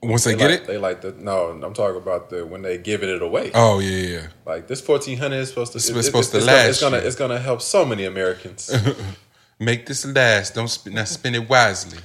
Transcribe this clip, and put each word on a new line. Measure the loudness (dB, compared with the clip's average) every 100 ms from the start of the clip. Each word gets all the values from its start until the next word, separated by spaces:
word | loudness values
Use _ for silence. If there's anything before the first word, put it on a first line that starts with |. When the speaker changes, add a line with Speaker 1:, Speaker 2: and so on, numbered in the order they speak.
Speaker 1:
Once | 2 2
they | 2
Speaker 2:
They | 4
Speaker 1:
get | 4
Speaker 2:
like, | 4
Speaker 1:
it? | 0
Speaker 2:
they | -4
like | -2 -4
the, | -8
no, | -10 -4 0 -2
I'm | -4 -10
talking | -2 -2 -2
about | -4 -4 -4
the, | -10 -8
when | -10
they | -6 -6
giving | -4 -4 -2
it | -2
away. | -2 -2 0
Speaker 1:
Oh, | 6 6 6
yeah, | 2 -2 -4 -6
yeah. | -10 -16
Speaker 2:
Like, | -10 -10 -8
this | -10
fourteen | 0 0 0 -6
hundred | -4 -4
is | -6
supposed | -6 -8
to, | -4
Speaker 1:
It's | -4
Speaker 2:
it, | 0
Speaker 1:
supposed | 0 2 2
Speaker 2:
it, |
Speaker 1:
to | 2
Speaker 2:
it's | 6
Speaker 1:
last | 6 6 4
Speaker 2:
gonna, | 0 0
Speaker 1:
you. |
Speaker 2:
it's | -2 -2
gonna, | -4
it's |
gonna | -2
help | -2 -4
so | 0 2
many | 2 0
Americans. | -4 -2 -4 -4 -10 -14 -2 0 0 -2 -8 -12
Speaker 1:
<laughs> | _ _ _ _
Make | -4 -4 -4
this | -10
last. | -2 4 6 4 2
Don't | -4 -4
sp-, | -6 -6
now | -6
spend | -6 -4 -4
it | -4 2
wisely. | 4 4 2 -8 -14